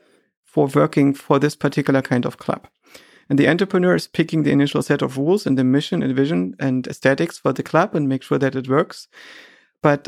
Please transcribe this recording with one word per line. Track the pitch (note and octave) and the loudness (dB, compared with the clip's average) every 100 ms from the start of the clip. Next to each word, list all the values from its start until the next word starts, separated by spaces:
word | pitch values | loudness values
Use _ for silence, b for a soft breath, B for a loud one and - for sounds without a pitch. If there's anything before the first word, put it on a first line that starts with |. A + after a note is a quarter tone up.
| _ _ _ _ | _ _ _ _
for | _ - C#3+ | _ -2 0
working | C#3+ D3 - C#3 | 2 2 2 2
for | C#3 - C#3+ | 2 0 2
this | D3 - | 0 -2
particular | C#3+ D3+ C#3+ C3+ | -4 -2 0 0
kind | - B2 A#2+ | 0 -2 -2
of | - | -6
club. | - - - _ B B B B B | -8 -8 -10 _ B B B B B
And | C#3 | 2
the | C#3+ | 2
entrepreneur | E3+ - F#3+ F3+ F3 | 2 0 2 2 0
is | - | -2
picking | - D#3+ D#3+ | -2 0 0
the | C#3+ | 2
initial | C#3 C#3+ D3 | 2 2 0
set | C3+ D3 | -2 -2
of | C#3+ C3 | -2 -2
rules | C#3+ G3+ E3 | 0 0 0
and | C3+ | 0
the | |
mission | B2+ C3 F3+ F3 | 2 2 0 -2
and | C#3 C3 | -2 0
vision | C#3 F3 - - | 0 0 -4 -4
and | C#3 B2+ B2+ | -2 -2 -4
aesthetics | - C3 C3+ E3 - | -2 0 0 -2 -4
for | C#3+ | -4
the | C3 | -4
club | - D#3 F#3 E3+ | -2 0 0 0
and | C#3+ | -2
make | C3 | -4
sure | - C#3+ | -4 -2
that | C3+ C3 | -2 -4
it | C3 | -2
works. | C#3 F#3 - - B B B B B B B | -2 -2 -8 -20 B B B B B B B
But, | D3+ C#3+ | 0 0